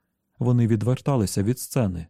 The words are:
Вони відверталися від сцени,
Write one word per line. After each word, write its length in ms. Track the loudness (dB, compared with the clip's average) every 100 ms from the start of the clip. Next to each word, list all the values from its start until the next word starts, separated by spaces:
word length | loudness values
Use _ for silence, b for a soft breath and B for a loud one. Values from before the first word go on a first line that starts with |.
| _ _ _ -4
Вони 280 | 0 2 4
відверталися 760 | 2 0 -2 0 0 0 0
від 160 | -2 -2
сцени, 480 | -4 -2 -2 -2